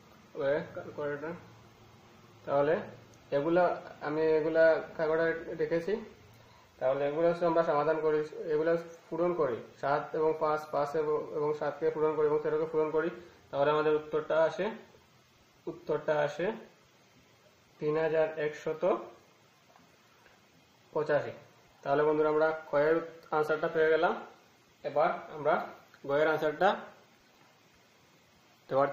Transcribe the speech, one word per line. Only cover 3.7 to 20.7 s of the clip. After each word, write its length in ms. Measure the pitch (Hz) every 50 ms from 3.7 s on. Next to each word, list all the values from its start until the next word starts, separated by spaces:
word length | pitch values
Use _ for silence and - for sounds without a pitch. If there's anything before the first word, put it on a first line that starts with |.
| - - - - - -
আমি 220 | - 143 151 156 160 160 156 156
এগুলা 260 | 151 165 160 160 165 165 160 143 - - -
কাগজে 300 | - 160 151 160 160 165 165 156 - - - 180
রেখেছি। 380 | 160 156 151 165 165 170 196 208 226 - - - - - - - - - - - - - - _ -
তাহলে 240 | 135 131 135 139 143 143
এগুলো 180 | 147 160 170 170
হচ্ছে 160 | 170 170 175
আমরা 160 | 170 165 170 165
সমাধান 360 | 170 151 147 147 156 156 156
করি, 200 | 156 156 151 151 151 - - - 202 170 151
এগুলো 200 | 151 160 165 170 170 170 - - - - -
পূরণ 220 | 170 160 175 175 170
করি। 220 | 160 151 131 113 104 - - - -
সাত 220 | - 135 143 147 147 - -
এবং 160 | 160 156 160 156 156
পাঁচ, 200 | 156 151 151 151 - - -
পাঁচ 180 | 143 147 143 -
এবং, 200 | 160 151 151 151 151 - - -
এবং 140 | 156 147 151 151 147
সাতকে 280 | 151 143 - - 160 156
পূরণ 220 | 156 156 151 156 151
করি 100 | 151 151
এবং 120 | 147 151 151 151
তেরোকে 240 | 156 151 156 160 156 -
পূরণ 160 | 156 156 156
করি, 200 | 156 156 160 175 170 - - - - - - -
তাহলে 200 | - 139 143 147
আমাদের 220 | 151 151 151 156 151 151
উত্তরটা 360 | 151 - - 151 147 - 156 160 160 151
আসে, 180 | - - 185 220 226 - - - - - _ _ _ _ _ _ _ _ _ _ _ _ _
উত্তরটা 480 | 170 156 - - - 151 147 - 156 151 151 147
আসে 200 | 143 - - 175 214 226 - - - - _ _ _ _ _ _ _ _ - _ _ _ _ _ _ _ _ _ _ _ -
তিন 140 | 156 151 151 160
হাজার 300 | 160 156 156 160 156 156 - 160 147
একশত 360 | 151 151 - - 160 156 156 175 190 339 349 - - - - - _ _ _ _ _ _ _ _ _ _ - - _ _ _ _ _ _ _ _ - - _ _ _ _ _ _ _